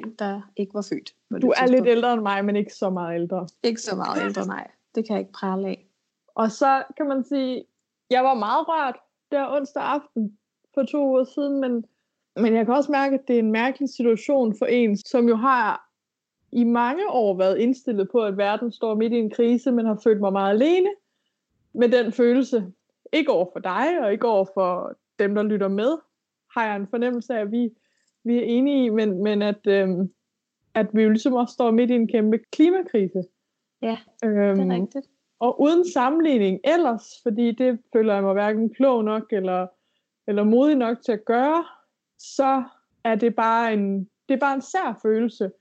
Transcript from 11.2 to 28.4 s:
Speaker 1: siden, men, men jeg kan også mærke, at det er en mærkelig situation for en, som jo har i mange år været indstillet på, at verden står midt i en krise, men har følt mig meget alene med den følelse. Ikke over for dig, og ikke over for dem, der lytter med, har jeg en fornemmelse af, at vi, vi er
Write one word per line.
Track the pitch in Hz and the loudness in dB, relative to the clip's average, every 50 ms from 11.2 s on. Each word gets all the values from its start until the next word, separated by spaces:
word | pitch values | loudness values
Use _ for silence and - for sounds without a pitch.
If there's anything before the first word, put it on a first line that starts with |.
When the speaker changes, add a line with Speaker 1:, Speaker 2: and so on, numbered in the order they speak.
| 262 | 0
Speaker 1:
siden, | 254 - 294 285 285 277 277 | 0 -4 -4 -4 -2 -2 -2
men, | 262 247 240 233 220 - _ _ _ _ _ _ _ _ - | -2 -2 -4 -4 -6 -10 _ _ _ _ _ _ _ _ -4
men | - 240 220 226 | -2 0 2 2
jeg | 226 220 | 2 2
kan | 226 247 | 2 0
også | 294 285 302 | 0 0 0
mærke, | 285 269 277 277 269 262 | 0 0 0 0 -2 -2
at | 269 - | 0 0
det | 240 | 0
er | 233 | 2
en | 220 214 | 2 2
mærkelig | 214 220 240 269 262 - 285 247 | 0 0 0 -2 -2 -4 -6 -6
situation | - - 233 233 226 214 - - 285 269 240 220 202 - | -4 -2 0 0 0 0 0 0 0 2 2 0 -2 -2
for | - | -2
en, | - 233 247 233 214 202 | 0 2 2 2 2 0
som | 208 - - - 247 233 233 | -2 -2 -2 0 2 4 2
jo | 226 | 2
har | 214 240 269 262 247 220 202 - - - _ _ _ _ _ _ _ _ _ _ _ _ _ | 2 2 2 2 2 0 -2 -4 -6 -10 _ _ _ _ _ _ _ _ _ _ _ _ _
i | - 240 233 | 0 0 2
mange | 233 233 240 240 247 285 359 415 392 | 2 2 2 0 0 -2 -2 -4 -2
år | - 254 220 202 185 | 0 0 0 0 2
været | 185 185 190 190 190 | 2 2 2 2 2
indstillet | 233 240 262 - - 262 220 202 190 190 | 2 0 0 -2 -4 -4 -2 -2 -2 0
på, | - 240 220 | 0 0 0
at | 208 190 | 0 -2
verden | 202 202 202 214 220 247 233 | -2 -2 -2 -2 -2 -4 -6
står | - - 226 220 214 | -6 -6 -4 -2 -2
midt | 214 220 226 | 0 0 0
i | 240 | 0
en | 233 220 208 | 0 -2 -2
krise, | - - 233 233 247 233 - 269 | 0 0 2 2 2 2 2 0
men | 247 233 226 | 0 0 0
har | 220 208 208 - | 0 -2 0 2
følt | 233 214 202 | 2 2 2
mig | 202 196 | 2 0
meget | 196 196 196 196 208 | 0 0 0 2 2
alene | 220 269 320 359 370 370 415 403 - _ _ _ _ _ _ _ _ _ _ _ _ _ _ | 2 2 2 2 2 2 0 -2 -6 _ _ _ _ _ _ _ _ _ _ _ _ _ _
med | - 214 240 226 | -2 0 2 4
den | 247 247 233 214 | 4 2 2 0
følelse. | - - 240 240 247 269 254 - 247 226 185 180 - _ _ _ _ _ - - | 0 2 2 4 4 2 0 0 -2 -4 -4 -6 -12 _ _ _ _ _ -8 -4
Ikke | - 311 285 294 | -2 0 0 2
over | 214 165 185 180 | 0 0 0 -2
for | - - | -6 -8
dig, | - 185 180 214 262 320 359 339 | -8 -4 -2 -2 0 0 0 0
og | 240 202 | 0 -2
ikke | 208 214 240 233 | 0 0 0 2
over | 214 196 190 190 - | 2 2 0 0 -2
for | 196 185 180 180 180 - - - - _ _ _ - | -2 -2 0 -2 -4 -6 -10 -12 -16 _ _ _ -2
dem, | 202 202 208 | 0 0 0
der | 214 | 0
lytter | 208 208 214 196 196 190 | 0 0 0 0 0 -2
med, | 196 208 220 277 330 320 - _ _ _ _ _ _ _ _ _ - | -2 0 0 0 -2 -4 -6 _ _ _ _ _ _ _ _ _ -4
har | 240 226 | -4 -4
jeg | 214 208 | -2 -4
en | 202 202 | -6 -8
fornemmelse | 196 - 233 240 254 247 240 220 - 247 | -6 -4 -4 -2 -2 -4 -4 -6 -6 -4
af, | 220 | -4
at | 208 202 | -4 -2
vi, | 226 240 247 214 - _ _ _ _ _ _ _ _ _ - | -2 -2 -2 -4 -6 _ _ _ _ _ _ _ _ _ -4
vi | 226 240 | -2 -2
er | 240 | 0